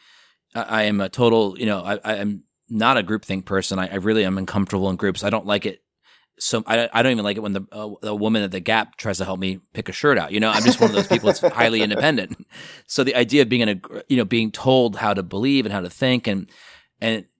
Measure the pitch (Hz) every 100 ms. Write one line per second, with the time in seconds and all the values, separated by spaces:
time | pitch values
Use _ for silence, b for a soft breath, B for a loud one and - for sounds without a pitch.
0 | b b b b _ 117 104 110 107 101
1 | 95 123 117 113 101 92 110 98 92 104
2 | 110 104 104 101 - _ - 110 120 127
3 | 90 107 - 95 - 95 - 95 92 98
4 | 104 110 95 95 92 104 95 98 98 90
5 | 101 92 101 107 92 104 104 - _ _
6 | b b b - - 113 107 113 117 113
7 | 131 113 104 104 104 98 98 107 107 98
8 | 107 104 110 110 98 95 85 110 107 -
9 | 110 95 95 92 95 92 _ 104 92 -
10 | 147 110 76 107 110 107 240 254 220 202
11 | - 185 208 - - 120 117 113 107 110
12 | 147 123 92 - - B B B - -
13 | 131 123 113 143 117 123 107 95 - -
14 | - 127 98 120 110 - 131 131 120 92
15 | 110 98 87 98 131 139 107 101 87 -
16 | 127 123 113 98 87 b b b b _
17 | 113 110 -